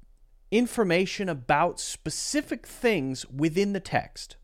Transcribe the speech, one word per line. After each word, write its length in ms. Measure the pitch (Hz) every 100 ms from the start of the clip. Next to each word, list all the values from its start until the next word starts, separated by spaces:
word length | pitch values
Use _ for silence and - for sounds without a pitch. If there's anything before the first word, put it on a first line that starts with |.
| - - - - -
information 760 | 220 240 - 190 175 190 - 190
about 520 | 143 120 147 170 -
specific 880 | - - 156 - - 294 294 254 -
things 600 | - 233 190 135 131 -
within 460 | 131 160 170 202
the 80 | 196
text 560 | - - - - - -